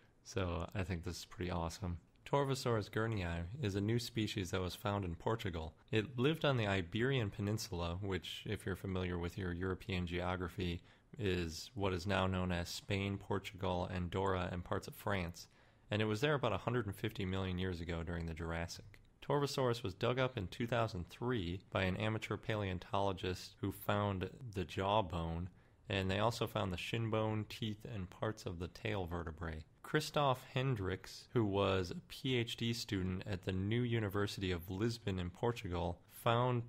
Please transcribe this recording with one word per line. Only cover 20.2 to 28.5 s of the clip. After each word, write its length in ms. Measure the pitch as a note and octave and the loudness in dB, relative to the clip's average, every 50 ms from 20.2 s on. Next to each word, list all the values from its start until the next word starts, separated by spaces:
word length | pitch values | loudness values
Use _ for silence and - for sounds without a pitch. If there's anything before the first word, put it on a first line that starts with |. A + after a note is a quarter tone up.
| C3 B2+ - | 2 2 0
in 100 | A#2 F#2 | -2 -4
two 200 | F2 - - A#2+ | -4 -2 -4 -2
thousand 400 | A#2 B2+ A#2 A2+ G#2+ - F2+ E2 | 2 2 2 2 2 0 -4 -6
three 540 | - - - A#2+ A#2+ B2+ A2+ E2+ E2+ F2 F#2+ - - | -8 -8 -4 -2 0 0 0 0 -2 -2 -4 -4 -2
by 120 | - G2+ F#2+ | 0 2 2
an 120 | F#2 F#2 | 2 2
amateur 400 | F#2+ G#2+ G#2+ A2 G#2+ - - G#2+ | 2 0 0 0 0 -2 -4 -4
paleontologist 1200 | F#2+ - - A2 G#2 G#2 F#2+ F#2 F#2 - - - G2 G2 G2 F#2+ F2 - F#2 F2+ - - - - - | -4 -2 -2 0 0 0 0 -2 -4 -2 0 0 2 2 2 0 0 -2 -2 -2 -2 -6 -12 -6 -4
who 100 | - G2 | -2 -2
found 580 | F#2+ - - - G#2 G#2 G#2 G2+ G2 F#2 F#2 - - - C3 A2+ G2 | -2 -2 0 0 2 2 2 2 0 0 -2 -4 -6 -10 -12 -6 -4
the 100 | G2 F2 | -4 -4
jawbone, 840 | D#2 - F#2+ F#2+ G2 G#2 A2 G2+ E2+ F2 E2+ E2 E2 E2 E2 F2+ F#2 - - - - - - - | -2 -2 0 2 4 4 4 4 2 0 -2 0 0 0 -2 -4 -4 -8 -14 -20 -20 -20 -14 -4
and 240 | - G2+ G2 F#2+ F#2+ | 0 0 2 2 2
they 80 | F#2+ G2+ | 2 4
also 280 | G#2+ A#2 A#2 - A#2 | 4 2 2 2 -2
found 260 | G2+ - G#2+ G2+ F#2+ F2+ | 0 0 0 0 0 0
the 40 | |
shin 320 | - - - - A#2 A#2 A2 | -2 -2 -2 -2 0 0 2
bone, 360 | A2 A2 A2 A2 G#2+ G#2+ G#2+ | 2 2 2 2 0 0 -2
teeth, 380 | - - - A#2+ G#2+ G#2 - - - A#2+ | -4 -6 -4 -4 -4 -4 -6 -8 -8 -6
and 140 | G2+ F2+ - | -6 -6 -8
parts 360 | - - - A2 G#2+ - - | -6 -4 -2 -2 -2 -4 -6
of 140 | - | -8